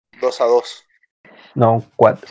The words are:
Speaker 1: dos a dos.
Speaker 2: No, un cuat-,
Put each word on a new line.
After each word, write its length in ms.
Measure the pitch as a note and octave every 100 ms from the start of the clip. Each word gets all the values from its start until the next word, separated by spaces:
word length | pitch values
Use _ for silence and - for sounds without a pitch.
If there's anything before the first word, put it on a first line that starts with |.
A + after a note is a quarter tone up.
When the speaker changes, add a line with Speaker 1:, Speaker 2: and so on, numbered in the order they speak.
| _ -
Speaker 1:
dos 200 | B2+ -
a 40 |
dos. 400 | A#2+ A#2+ - - _ _ _ _ _ - -
Speaker 2:
No, 200 | - A#2
un 80 | A#2 - -
cuat-, 280 | A2+ - -